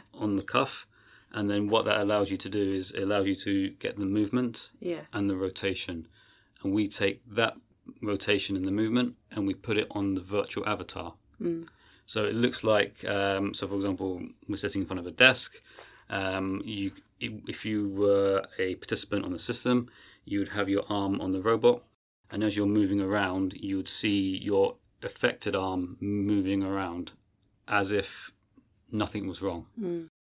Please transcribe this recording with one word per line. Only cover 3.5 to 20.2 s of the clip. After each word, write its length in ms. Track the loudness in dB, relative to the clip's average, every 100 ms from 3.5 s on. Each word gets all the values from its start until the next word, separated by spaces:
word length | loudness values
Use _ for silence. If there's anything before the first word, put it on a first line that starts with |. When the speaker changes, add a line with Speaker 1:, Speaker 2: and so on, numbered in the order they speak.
| 0 0 -4
Speaker 1:
get 180 | -6 -4
the 100 | -2
movement 640 | 0 2 0 -2 -4 -14 -8
Speaker 2:
Yeah. 220 | -6 -6 -6
Speaker 1:
and 180 | -2 0
the 60 | 0
rotation. 720 | -2 -2 -4 -4 -6 -8 -10 _ _ _ _ _
And 80 | 0
we 140 | 0 0
take 320 | 0 0 -2 -6
that 260 | 0 0 0 -14 _ -20 -8
rotation 540 | -4 -2 2 0 0 -2
and 100 | 0
the 60 |
movement 420 | 0 2 2 0 -4 -12
and 160 | -4 -4
we 80 |
put 220 | -2 -2 -2
it 100 | -2
on 220 | -2 -2
the 60 | -2
virtual 480 | -2 -2 -2 -2 -2
avatar. 460 | -2 -4 -8 -10 -12 _ -6
Speaker 2:
Mm. 280 | -4 -4 -8 _ _ -20 -8
Speaker 1:
So 180 | -2
it 100 | 0
looks 300 | 2 2 2
like, 400 | 4 4 4 -2
um, 500 | -4 0 0 0 -2
so 140 | -4 -4
for 80 | -2
example, 440 | -2 -2 -2 -4 -8 -12 -8
we're 80 | -4
sitting 260 | -2 -2
in 40 | -4
front 120 | -4
of 80 | -2
a 60 |
desk. 500 | 6 6 6 -2 -10 -20 -20 -20 -20 -6
Um, 500 | -2 0 0 0 -2
you, 260 | -4 -4 -4 -6 -18 -10
i-, 180 | -8 -8 -10
if 180 | -8
you 240 | -2 -2 0
were 580 | 2 4 6 4 2 0 -2
a 160 | -2 -4
participant 480 | -4 -6 -2 -4
on 60 | -2
the 60 | -6
system, 520 | -4 -2 2 2 2 -10 -20 -20